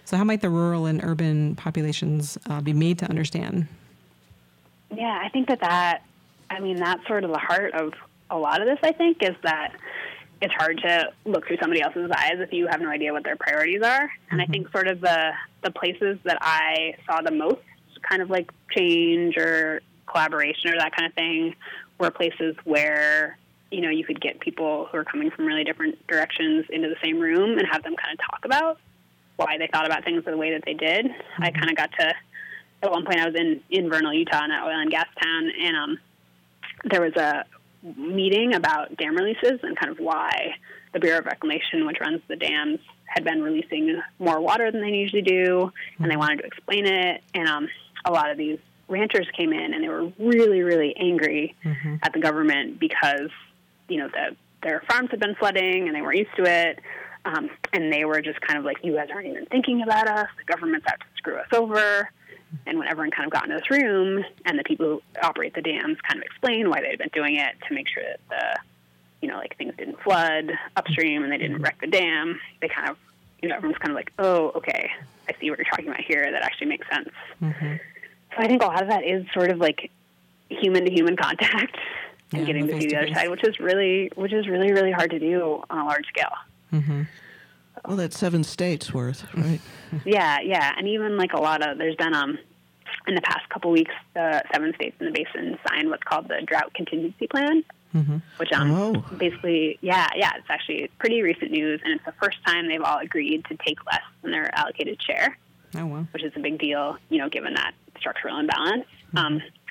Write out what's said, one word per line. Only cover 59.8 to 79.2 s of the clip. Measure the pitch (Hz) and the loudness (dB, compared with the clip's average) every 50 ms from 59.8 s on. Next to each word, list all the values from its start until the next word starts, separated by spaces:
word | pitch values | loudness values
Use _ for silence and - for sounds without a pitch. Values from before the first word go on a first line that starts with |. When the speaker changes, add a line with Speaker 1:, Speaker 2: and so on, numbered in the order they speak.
| 226 | 2
Speaker 2:
about | 220 214 220 220 | 2 2 4 4
us. | 214 214 214 208 208 - | 2 2 0 -2 -4 -6
The | - - - 170 | -10 -4 -4 -4
government's | - 170 165 160 156 - | -2 0 -2 -2 -2 -2
out | - - - | -4 -4 -4
to | - - _ | -8 -14 _
screw | - - 151 135 | -10 -8 -6 -6
us | - - - | -6 -2 2
over." | 240 233 233 220 214 214 208 202 202 202 208 - - _ _ - - - _ - 160 139 - | 2 2 2 2 2 2 4 4 2 2 0 -4 -8 _ _ -20 -20 -20 _ -14 -14 -12 -8
And | - 160 160 | -4 -4 -2
when | 143 | -2
everyone | 147 160 156 156 151 | -2 -2 -2 -2 -4
kind | - - 143 | -2 -4 -2
of | 151 151 | -2 -2
got | - - | -2 -2
in | - 151 | -2 -4
this | 156 - - | -4 0 2
room | 269 285 269 214 196 190 185 190 190 202 190 - - - - | 4 4 4 4 4 2 2 2 0 -2 -4 -6 -10 -4 -2
and | 175 151 | 0 0
the | 147 143 | 0 0
people | - 156 - 165 | 0 0 0 0
who | 151 156 - - _ - - | 0 0 -2 -6 _ -4 -2
operate | 165 165 - 160 160 - - | -2 0 0 -2 -4 -4 -4
the | 160 | -4
dams | 156 160 151 - - 311 311 - - | -4 -4 -2 -2 -2 -4 -4 -4 -4
kind | 151 - | -4 -4
of | - - | -4 -6
explained | - - - - 247 233 226 220 175 | -10 -6 -2 0 0 2 4 4 2
why | 147 139 | 2 2
they | 143 135 | 0 -2
had | - - | -4 -4
been | 131 127 - | -6 -4 -2
doing | 156 147 143 147 | -2 0 0 0
it | 147 143 127 - - - | 0 0 -2 -4 -6 -6
to | - 147 | -6 -4
make | 135 - - | -4 -4 -4
sure | - - - | -4 -4 -6
that | - - - _ - | -6 -8 -10 _ -8
the, | - 69 58 57 64 - - _ _ _ _ _ _ _ _ _ _ _ | -4 -4 -2 -2 -2 -4 -6 _ _ _ _ _ _ _ _ _ _ _
you | - | -6
know, | - - | -6 -6
like, | - - - - | -6 -8 -10 -10
things | - - - - | -10 -10 -10 -8
didn't | - - - - - | -8 -10 -10 -10 -2
flood | - 202 185 170 165 160 156 156 156 156 - - - - - | 2 2 4 4 4 2 0 0 -2 -4 -6 -6 -8 -4 -4
upstream | 190 - - 151 165 160 156 147 151 143 | -2 -2 0 0 2 2 2 2 0 -2
and | 139 143 | -2 -2
they | |
didn't | - - 147 143 | -2 -4 -4 -4
Speaker 1:
Mm-hmm. | 151 143 | -2 -2
Speaker 2:
wreck | 147 - - | -2 -4 -4
the | - | -2
dam, | 160 175 185 180 165 160 156 156 165 170 156 - - - _ | 0 2 2 2 2 0 0 -2 -4 -6 -8 -12 -16 -8 _
they | 165 156 | -4 -4
kind | - - - 139 | -4 -4 -4 -4
of, | 151 - _ _ _ _ _ _ _ _ | -6 -8 _ _ _ _ _ _ _ _
you | 165 170 | -6 -4
know, | - | -4
everyone's | 208 - - - - | -2 -2 -4 -4 -4
kind | - 151 | -4 -4
of | 143 | -4
like, | - - - - | -6 -8 -8 -4
"Oh, | - 190 185 180 170 160 147 - | 0 2 4 4 4 2 2 0
okay, | 160 - - - - - - - - 147 - - _ - | -2 -4 -2 -2 -2 -4 -6 -8 -10 -14 -20 -20 _ -10
I | - - - | -10 -8 -6
see | - 151 | -4 -4
what | 151 - | -4 -2
you're | 156 - | -2 -2
talking | 160 170 156 151 | -2 -2 -4 -6
about | - - | -8 -6
here. | - - 156 147 143 143 | -4 -2 0 0 0 0
That | 139 - 113 | 0 -2 -2
actually | 131 - - 143 | -2 -4 -4 -4
makes | 151 - - - - | -4 -4 -4 -4 -6
sense." | - 143 - - - - - - - - 165 | -6 -6 -6 -8 -14 -16 -18 -18 -8 -4 -2
Speaker 1:
Mm-hmm. | 156 151 - 156 147 151 160 - - - - - - _ _ _ - | -2 -2 -2 -4 -4 -4 -6 -10 -14 -18 -20 -20 -20 _ _ _ -8
Speaker 2:
So | - | -2
I | 226 226 | 0 2
think | 226 254 240 226 | 4 4 4 4
a | |
lot | 180 165 185 | 4 2 2
of | 190 | 2
that | 202 214 190 254 | 2 2 2 2
is | 247 190 190 | 0 0 -2